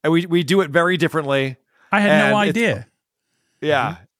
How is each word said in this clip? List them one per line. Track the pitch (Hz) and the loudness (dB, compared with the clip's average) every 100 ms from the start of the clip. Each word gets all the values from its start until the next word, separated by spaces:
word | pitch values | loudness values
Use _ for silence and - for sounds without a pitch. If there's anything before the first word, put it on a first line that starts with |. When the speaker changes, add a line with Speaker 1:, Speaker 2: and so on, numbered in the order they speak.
Speaker 1:
and | 151 | 0
we, | 165 180 | 0 0
we | 170 | -2
do | 147 190 | 2 0
it | 170 | 2
very | 165 170 180 | 0 0 0
differently. | 160 160 143 135 135 127 _ _ _ | -2 -2 -2 -2 -2 -8 _ _ _
Speaker 2:
I | 202 | 0
had | 208 151 143 | 2 2 2
no | 208 | 2
Speaker 1:
And | 202 | 0
it's | 214 | 0
Speaker 2:
idea. | 226 104 - _ _ _ _ _ _ _ | -2 -2 -10 _ _ _ _ _ _ _
Speaker 1:
Yeah. | 151 143 113 85 - _ | -2 0 -2 -6 -18 _